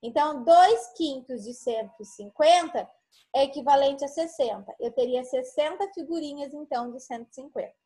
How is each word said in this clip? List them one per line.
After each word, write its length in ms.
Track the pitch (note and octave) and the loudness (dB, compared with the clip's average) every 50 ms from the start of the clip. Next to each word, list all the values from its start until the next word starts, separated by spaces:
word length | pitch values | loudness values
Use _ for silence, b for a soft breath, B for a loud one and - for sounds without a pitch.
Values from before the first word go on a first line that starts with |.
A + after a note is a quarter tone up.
| - | -12
Então, 420 | A#3 A#3 D#4 D4 D4+ D4+ C4+ A#3 | -2 0 2 2 2 0 -4 4
dois 480 | E4 E4+ F4 F4+ G4+ A#4 A4+ - - - | 6 8 8 8 8 6 2 0 -10 -6
quintos 480 | - E4+ D4+ C4+ C4 B3+ _ C4 A3+ G3+ | -4 -4 -4 -4 -8 -10 _ -12 -12 -10
de 80 | A3 B3 | -14 -16
cento 420 | - - C4 A#3 A3 A3 G3+ - _ | -8 -6 -4 -4 -4 -6 -8 -12 _
e 40 | G#3+ | -20
cinquenta 840 | - - - G3+ G3+ _ _ D4+ D#4 F4 F4+ E4+ D#4+ - A3 F#3 - _ _ _ _ b b b b - | -20 -18 -18 -20 -20 _ _ 6 6 6 6 4 0 -4 -6 -6 -6 _ _ _ _ b b b b 0
é 80 | C4 C#4 | 0 0
equivalente 640 | C#4 C#4+ D4 B3 C4+ C#4+ C#4 C#4 C#4 C#4 C#4 C#4+ | 0 0 -6 2 4 4 6 6 4 0 -2 -8
a 40 | C#4 | -8
sessenta. 680 | C#4 D#4+ E4 E4 - - C#4 A#3 G3+ G3 G3+ - - _ | -4 -6 -6 -6 -2 -2 -2 -2 -2 -8 -12 -16 -12 _
Eu 140 | A#3 A#3+ A#3+ | -8 -6 -2
teria 320 | C4 B3 B3 B3 B3 B3+ | -2 -2 0 0 -4 -4
sessenta 680 | B3 - B3+ B3+ B3+ - - D4 D#4 F4 - G4+ G4 - | -4 -4 -6 -6 -4 -4 -2 -2 -2 -2 -6 -8 -8 -8
figurinhas, 640 | F4+ D#4 C#4 E4+ E4 D4+ D4 C#4+ C#4+ C#4+ C#4 C#4+ | -12 -10 -6 -6 -6 -6 -8 -8 -10 -10 -10 -10
então, 380 | D4 D4+ D4 C#4+ A#3+ A#3+ A#3+ A#3+ | -14 -10 -6 -6 -6 -6 -6 -10
de 80 | C4 | -14
cento 280 | B3 - B3+ A3+ A#3 _ | -12 -12 -12 -12 -12 _
e 40 | _ | _
cinquenta. 400 | - C4 C#4+ _ - - - _ _ _ | -20 -20 -12 _ -10 -10 -10 _ _ _